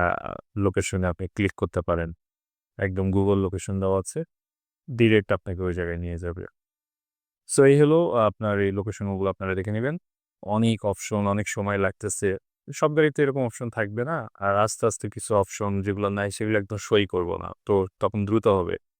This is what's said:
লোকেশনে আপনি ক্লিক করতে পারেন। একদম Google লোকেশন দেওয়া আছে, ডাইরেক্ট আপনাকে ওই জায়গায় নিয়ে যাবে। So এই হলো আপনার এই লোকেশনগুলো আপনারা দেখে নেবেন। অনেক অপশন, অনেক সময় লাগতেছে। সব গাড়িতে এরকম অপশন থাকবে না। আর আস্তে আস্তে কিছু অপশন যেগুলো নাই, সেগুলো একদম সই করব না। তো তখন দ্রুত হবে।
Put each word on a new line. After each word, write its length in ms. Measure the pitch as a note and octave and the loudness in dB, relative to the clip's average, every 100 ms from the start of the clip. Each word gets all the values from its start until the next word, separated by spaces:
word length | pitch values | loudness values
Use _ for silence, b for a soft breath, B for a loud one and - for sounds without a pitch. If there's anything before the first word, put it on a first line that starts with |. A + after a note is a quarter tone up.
| F2 - - - - G#2 | 0 0 -6 -12 -10 -2
লোকেশনে 500 | G2 F#2+ - G2 F2+ | 0 0 -2 -2 -2
আপনি 220 | E2+ F#2+ | -2 -6
ক্লিক 240 | - G2 | 0 -2
করতে 280 | - G2 F2+ | 0 -4 -2
পারেন। 320 | E2+ E2+ E2 E2+ _ _ _ _ _ - | -2 -2 -4 -8 _ _ _ _ _ -6
একদম 320 | G2 F#2+ F#2+ | -4 -2 0
Google 260 | G2 G2 G2 | 2 4 2
লোকেশন 440 | F#2 F#2+ - G2 | 0 -4 -6 -4
দেওয়া 180 | F#2+ F#2+ | 0 0
আছে, 260 | - D#3 E3 _ _ _ _ _ - | -2 -8 -10 _ _ _ _ _ -8
ডাইরেক্ট 420 | A#2+ A#2 G#2+ G2 | 2 6 6 4
আপনাকে 300 | G2 - F2+ | -2 -4 -6
ওই 120 | F#2 | -4
জায়গায় 240 | F2 E2+ E2+ | -4 -4 -4
নিয়ে 200 | F2 E2+ | -6 -6
যাবে। 260 | F2 F2 - _ _ _ _ _ _ _ _ _ - | -8 -10 -12 _ _ _ _ _ _ _ _ _ -2
So 160 | - | 6
এই 160 | C#3 C#3+ | 6 8
হলো 300 | D3 E3 E3+ | 6 4 2
আপনার 480 | A#2+ G#2+ - G#2+ G2+ | 2 2 2 -2 0
এই 120 | G2 | 0
লোকেশনগুলো 580 | G2 G#2 - G2+ F#2+ G2 | 0 -4 -6 -4 -2 -2
আপনারা 240 | F#2 F#2+ | -2 -4
দেখে 180 | F#2 G2 | -4 -2
নেবেন। 260 | G#2+ B2+ F3 - _ _ _ | -4 -4 -6 -10 _ _ _
অনেক 420 | - G#2+ A2+ A2 | -4 2 2 2
অপশন, 420 | G#2 G2 - G#2+ G2+ | -2 -4 -4 -2 0
অনেক 220 | G2+ G#2 | -2 -2
সময় 300 | - G2+ G2+ | -4 -2 0
লাগতেছে। 580 | F#2+ - G#2+ - G2+ F#2+ - _ - | -2 -2 -6 -2 -2 -2 -8 _ -16
সব 220 | C#3+ D#3 D3+ | -2 0 2
গাড়িতে 260 | D#3 C#3+ | 2 2
এরকম 180 | C#3 C3+ | 0 0
অপশন 300 | B2 - A#2+ | -4 -6 -8
থাকবে 340 | A#2 G#2+ G#2 | -4 -4 -4
না। 240 | C3 E3 A2 | -6 -6 -8
আর 220 | - G2 G2+ | -4 0 2
আস্তে 300 | A2 - A#2 | 2 0 -2
আস্তে 240 | - G#2 | -2 -6
কিছু 240 | G#2 - | -10 0
অপশন 480 | G#2 G2 - G2+ G2 | 0 0 -2 -2 -2
যেগুলো 260 | G2 G2 G2+ | -2 -2 -2
নাই, 220 | G2+ G2+ | -2 -4
সেগুলো 280 | - A2 G#2+ | -2 0 0
একদম 180 | G2 G#2 | -2 -6
সই 300 | - G#2 G2+ | 2 2 2
করব 300 | F#2 F2 F2 | 0 -2 -4
না। 160 | F2 F2+ - | -8 -10 0
তো 200 | G2+ F#2 - | 2 2 -2
তখন 260 | G2 G#2+ | -2 0
দ্রুত 240 | G2 A2 A2 | 0 2 4
হবে। 280 | G2 F2 F2+ - | 2 2 -4 -10